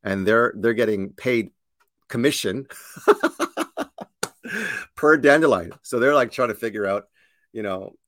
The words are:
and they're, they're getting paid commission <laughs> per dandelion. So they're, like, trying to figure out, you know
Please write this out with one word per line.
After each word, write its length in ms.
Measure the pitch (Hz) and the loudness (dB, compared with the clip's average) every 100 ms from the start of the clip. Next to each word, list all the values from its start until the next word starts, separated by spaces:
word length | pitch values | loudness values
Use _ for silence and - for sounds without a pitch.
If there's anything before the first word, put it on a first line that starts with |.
and 240 | 98 98 95 | -4 -2 2
they're, 260 | 113 120 | 2 2
they're 200 | 107 113 | 0 -2
getting 400 | 113 110 104 98 | 0 0 -2 -4
paid 380 | - 127 120 98 _ _ _ _ _ _ | -6 -2 -2 -4 _ _ _ _ _ _
commission 580 | 117 131 - 104 107 135 - - - - | -2 0 0 -4 -6 -10 -18 -20 -4 2
<laughs> 1900 | - 381 - - - 320 - - - - _ - _ - 220 220 - - | 2 2 -4 -8 -6 -10 -8 -12 -12 -20 _ -12 _ -12 -8 -6 -8 -12
per 220 | - 151 156 | 0 4 6
dandelion. 560 | 139 147 160 101 87 - | 6 6 4 2 -2 -16
So 180 | - 123 | -6 0
they're, 160 | 127 | 4
like, 160 | 147 120 | 4 2
trying 180 | - 123 | -2 -4
to 60 | |
figure 320 | 104 113 107 98 | -2 -6 -4 -2
out, 180 | 101 - _ _ _ _ | -4 -6 _ _ _ _
you 80 | 107 | -10
know 320 | 104 95 95 _ | -8 -8 -10 _